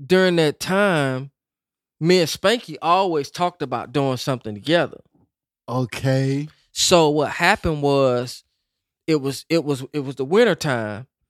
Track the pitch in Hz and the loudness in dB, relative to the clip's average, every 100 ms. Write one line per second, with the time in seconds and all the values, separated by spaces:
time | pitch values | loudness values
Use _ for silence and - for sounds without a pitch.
0 | 139 185 185 175 156 - - 185 202 165 | 0 4 4 4 2 0 -4 0 2 2
1 | 139 131 139 _ _ _ _ _ _ - | 0 -4 -8 _ _ _ _ _ _ -4
2 | 156 185 160 - 190 240 - 156 156 180 | 2 2 2 0 0 0 -4 -6 0 2
3 | 196 160 139 - 180 - 143 123 98 143 | 2 -2 -4 -4 -4 -4 -6 -6 -4 -2
4 | 139 127 - 127 110 104 110 170 139 - | 0 -2 -4 -4 -6 -10 0 0 0 -6
5 | _ _ _ _ _ _ - 127 123 - | _ _ _ _ _ _ -6 -4 -4 -4
6 | 135 135 135 139 151 _ _ - - 175 | 0 0 0 -2 -6 _ _ -4 4 4
7 | 156 151 139 - 175 214 175 151 143 139 | 4 2 -2 0 2 2 0 -2 0 2
8 | 135 123 123 - _ _ _ _ _ _ | 2 0 -4 -12 _ _ _ _ _ _
9 | - 156 135 131 - 165 143 135 135 151 | -2 0 0 -8 -2 -2 0 -4 -4 -8
10 | 135 135 135 190 240 165 156 123 107 104 | -8 -6 0 4 4 2 -2 -2 -4 -8
11 | 131 _ _ | -14 _ _